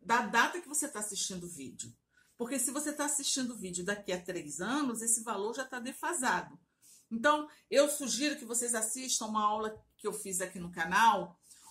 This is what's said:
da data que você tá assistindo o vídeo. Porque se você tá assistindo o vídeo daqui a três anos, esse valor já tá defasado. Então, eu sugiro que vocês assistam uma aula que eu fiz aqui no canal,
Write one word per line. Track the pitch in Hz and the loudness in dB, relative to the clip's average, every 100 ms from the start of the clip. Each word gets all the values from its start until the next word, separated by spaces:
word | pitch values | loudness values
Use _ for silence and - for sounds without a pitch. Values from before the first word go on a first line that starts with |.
da | 180 233 | 2 2
data | 214 233 285 349 | 4 4 4 0
que | 269 | -4
você | 294 294 | -2 -2
tá | 214 | -4
assistindo | 214 190 - 185 | -6 -4 -4 -4
o | 175 | -8
vídeo. | 143 127 113 117 - _ _ _ - | -10 -12 -10 -14 -16 _ _ _ -8
Porque | 233 277 | -2 0
se | 262 | 0
você | 262 294 | -2 -4
tá | 294 | -2
assistindo | 285 269 277 269 247 | 0 0 0 0 -2
o | 220 | -4
vídeo | 185 180 | -8 -4
daqui | 180 202 - | -4 -4 -2
a | 180 | -4
três | 175 175 147 147 | -4 -8 -8 -6
anos, | 196 285 269 226 | -2 0 0 0
esse | 226 233 | 0 0
valor | 226 202 208 | 0 -4 -2
já | 254 | -4
tá | 254 247 | -6 -8
defasado. | 240 - 311 339 247 175 170 - _ _ - - _ | -8 -6 -4 0 0 0 -2 -14 _ _ -20 -20 _
Então, | 226 294 302 202 - _ | 2 4 4 0 -12 _
eu | 254 294 | 6 6
sugiro | 294 262 214 294 285 | 4 -2 0 0 -2
que | |
vocês | 226 233 233 | -4 -2 0
assistam | 226 220 262 262 - 220 | 0 -2 -4 -2 -2 0
uma | 214 | 0
aula | 208 214 214 214 - _ | 2 2 -2 -6 -14 _
que | 208 | -6
eu | |
fiz | - 196 185 | -4 -4 -4
aqui | 180 185 | -4 -4
no | 175 | -8
canal, | 175 170 190 226 202 175 - - - - | -4 2 6 8 6 2 -10 -20 -20 -18